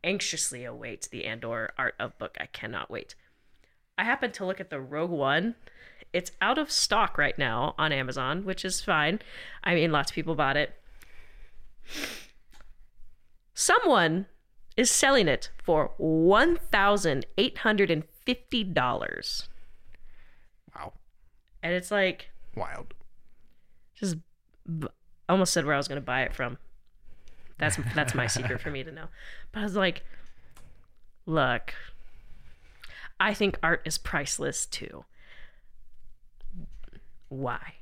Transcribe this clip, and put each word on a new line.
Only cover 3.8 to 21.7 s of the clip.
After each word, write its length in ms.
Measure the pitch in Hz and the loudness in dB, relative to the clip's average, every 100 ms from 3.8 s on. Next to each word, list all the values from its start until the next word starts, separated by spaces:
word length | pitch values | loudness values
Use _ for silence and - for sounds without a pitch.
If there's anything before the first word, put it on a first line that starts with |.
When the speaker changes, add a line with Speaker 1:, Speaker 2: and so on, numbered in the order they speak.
| _ - | _ -2
Speaker 1:
I 60 | |
happened 280 | 220 262 240 | 2 2 0
to 120 | - 185 | -2 -4
look 140 | 190 | -4
at 100 | 165 | -6
the 100 | 147 | -8
Rogue 300 | 131 147 175 | -6 -2 0
One. 460 | 165 135 147 208 233 - - - - - | 2 4 4 2 -4 -14 -20 -20 -20 -2
It's 180 | 175 180 - | -2 -2 0
out 160 | 196 254 | 2 2
of 140 | 202 | 2
stock 480 | - - 208 208 - | 2 4 4 4 4
right 180 | 147 - | 2 2
now 360 | 131 113 147 - | 0 2 0 2
on 160 | 151 | 0
Amazon, 540 | 139 127 131 127 165 196 | 2 -2 -2 -2 -2 -4
which 180 | 190 | -4
is 160 | 185 185 | -2 -2
fine. 400 | - 160 151 - - - - - | 2 4 4 0 -6 -14 -14 -4
I 120 | - | 2
mean, 180 | 175 165 | 4 6
lots 180 | 151 139 | 4 2
of 40 | |
people 200 | - 151 | -2 -2
bought 220 | 156 139 147 | 2 2 2
it. 180 | 147 - - - - - - - - - - - - - - - - - - - - - - - - - - - _ | 0 -4 -18 -18 -14 -14 -14 -16 -14 -12 -14 -14 -10 -6 -6 -8 -14 -20 -20 -18 -16 -16 -20 -16 -16 -16 -20 -20 _
Someone 720 | - - 415 427 233 165 170 196 - _ - - | 0 4 6 8 8 8 4 -2 -12 _ -20 -6
is 160 | - - | 2 4
selling 360 | - 277 269 170 | 6 8 8 6
it 220 | 127 - - | 2 0 -4
for 280 | - 156 - - | 4 4 4 0
one 580 | 160 160 165 208 359 339 | 2 6 8 8 8 4
thousand 680 | - 208 202 208 165 135 - - | 4 6 6 6 4 0 -2 2
eight 220 | 240 - | 2 2
hundred 320 | 226 214 196 | 2 4 4
and 140 | 160 156 - | 4 0 -6
fifty 400 | - 151 - 240 | -2 -2 0 -2
dollars. 840 | 196 151 127 - - 50 - - - - - - - - - - - - - _ - | 2 2 2 2 -2 -6 -4 -4 -4 -8 -10 -12 -14 -12 -12 -14 -16 -20 -20 _ -20
Speaker 2:
Wow. 200 | - - - - - - - _ - | -14 -14 -14 -20 -20 -20 -20 _ -8
Speaker 1:
And 120 | 165 | -2